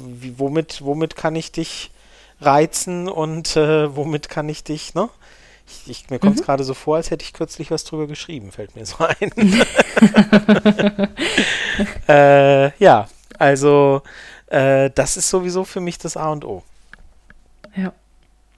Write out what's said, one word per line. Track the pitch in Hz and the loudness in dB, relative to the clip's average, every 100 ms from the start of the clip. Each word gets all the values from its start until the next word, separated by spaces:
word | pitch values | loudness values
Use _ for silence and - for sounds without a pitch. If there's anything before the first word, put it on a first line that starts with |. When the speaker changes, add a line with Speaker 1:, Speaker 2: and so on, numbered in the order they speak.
| 127 123 | -20 -16
Speaker 1:
wie, | 127 123 | -14 -6
womit, | 139 156 160 - | -4 -4 -6 -8
womit | 139 151 160 - | -6 -4 -6 -4
kann | 160 160 | -6 -6
ich | - | -8
dich | - 160 - - _ _ _ _ - | -10 -10 -12 -16 _ _ _ _ -2
reizen | 147 139 160 - - 175 180 | 2 4 2 -2 -8 -8 -6
und, | 165 156 160 160 156 | -6 -6 -6 -4 0
äh, | 151 156 151 139 | 0 0 -2 -4
womit | 147 151 - | -6 -6 -8
kann | - 151 | -10 -8
ich | 151 | -10
dich, | - 151 - | -10 -12 -8
ne? | 160 220 _ _ _ _ _ _ | -6 -6 _ _ _ _ _ _
Ich, | - - | -20 -18
ich, | 120 - | -18 -12
mir | 127 | 0
kommt's | 202 214 | 0 2
Speaker 2:
Mhm. | 370 | 0
Speaker 1:
gerade | 139 | -4
so | 131 135 | -4 -6
vor, | - 156 | -4 -4
als | 165 | -4
hätte | 160 | -8
ich | - | -10
kürzlich | - 160 - - | -10 -10 -10 -8
was | 156 - | -8 -8
drüber | 156 151 | -10 -10
geschrieben, | 151 - 151 101 | -12 -14 -16 -16
fällt | - 101 113 | -16 -16 -16
mir | 110 | -14
so | - | -6
ein. | 165 - 208 - | -4 -4 -6 2
<laughs> | 208 220 - - - - | 4 4 2 0 0 4
Speaker 2:
<laughs> | 214 - 208 208 208 208 214 208 208 202 202 - 349 - - - - - 202 - - | 4 6 4 4 4 2 2 2 0 -2 -6 -4 -4 -2 -4 -4 -6 -4 -6 -2 4
Speaker 1:
Äh, | 147 143 143 139 139 139 - | 6 8 8 6 4 2 4
ja, | 190 117 101 - _ - | 6 6 2 -12 _ 0
also, | 147 139 143 143 139 139 - - - - - | 2 4 4 4 4 0 -4 -20 -20 -20 -4
äh, | 143 135 135 135 | 0 2 2 2
das | 131 139 - | 0 -2 -2
ist | - | -2
sowieso | 185 180 180 | -2 -2 -4
für | 185 196 | -6 -8
mich | 175 - | -8 -8
das | 165 156 | -10 -8
A | 156 | -6
und | 151 - | -6 -10
O. | 180 - _ _ - - _ _ _ _ _ - 190 | -14 -16 _ _ -20 -20 _ _ _ _ _ -14 -8
Speaker 2:
Ja. | 185 - _ _ _ _ _ | -8 -10 _ _ _ _ _